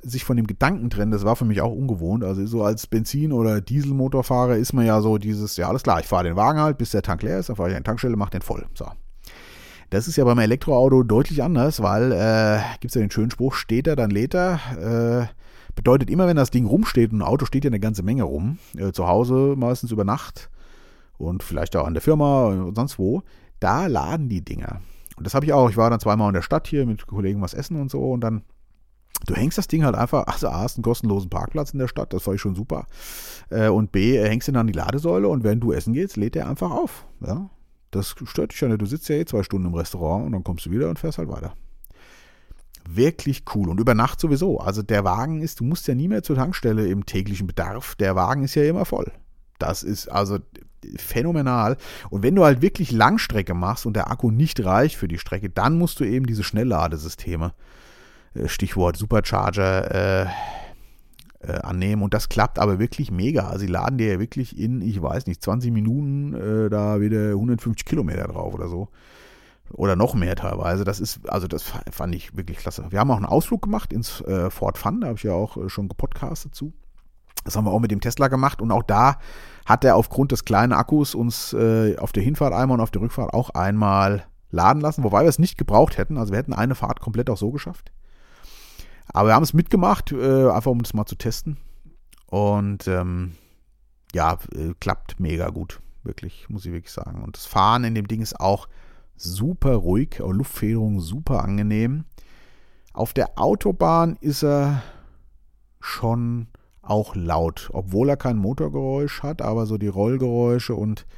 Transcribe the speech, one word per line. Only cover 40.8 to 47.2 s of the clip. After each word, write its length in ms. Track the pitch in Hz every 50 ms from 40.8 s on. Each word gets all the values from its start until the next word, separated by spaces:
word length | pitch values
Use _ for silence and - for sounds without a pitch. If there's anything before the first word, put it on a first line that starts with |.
| 139 82
und 80 | 165 -
fährst 180 | - 160 147
halt 140 | - 80 -
weiter. 240 | - - - - - - - - - - - - - _ - - - - - - - _ - - - - - - - - -
Wirklich 580 | 85 82 104 131 165 165 - - 143 135 - - - -
cool 160 | 104 98 82
und 100 | 85 95
über 140 | 113 127 117
Nacht 260 | 107 120 - - -
sowieso, 380 | - 156 143 135 180 196 143 -
also 240 | - 95 98 107
der 220 | 101 - 110 101 98
Wagen 360 | 92 90 107 127 156 160 156
ist, 200 | 156 147 - -
du 40 | 117
musst 220 | 131 170 - - -
ja 60 | 127
nie 140 | 127 156 185
mehr 140 | 220 208
zur 140 | - - 147
Tankstelle 520 | 131 131 - - - - 117 110 110 107 90
im 180 | 98 101 101
täglichen 400 | - - -